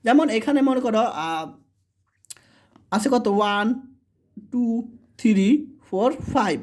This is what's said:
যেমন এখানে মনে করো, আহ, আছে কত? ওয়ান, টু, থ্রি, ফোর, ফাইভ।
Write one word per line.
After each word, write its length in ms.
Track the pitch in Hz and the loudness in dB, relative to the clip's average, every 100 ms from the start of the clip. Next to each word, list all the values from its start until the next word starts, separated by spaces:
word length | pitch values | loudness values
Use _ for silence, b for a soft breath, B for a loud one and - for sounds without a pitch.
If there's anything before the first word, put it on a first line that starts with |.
যেমন 240 | 226 277 311 | 4 4 4
এখানে 340 | 220 254 285 | 0 0 2
মনে 180 | 269 262 | 2 0
করো, 180 | 247 220 | 0 0
আহ, 540 | 220 151 160 160 160 - _ _ _ _ _ _ _ - b b b b _ | 0 -2 -6 -6 -8 -16 _ _ _ _ _ _ _ -20 b b b b _
আছে 180 | 208 220 | -2 0
কত? 160 | 247 214 | 0 0
ওয়ান, 460 | 202 208 202 214 254 - _ _ _ _ - - | 0 0 0 -2 -4 -8 _ _ _ _ -20 -8
টু, 460 | 247 233 226 233 - _ - | -4 -2 -4 -8 -18 _ -4
থ্রি, 600 | 226 196 190 294 - - - | 0 2 4 2 0 -18 -8
ফোর, 220 | 190 240 | -2 -2
ফাইভ। 480 | - - 269 202 156 | -2 -4 -2 -2 -4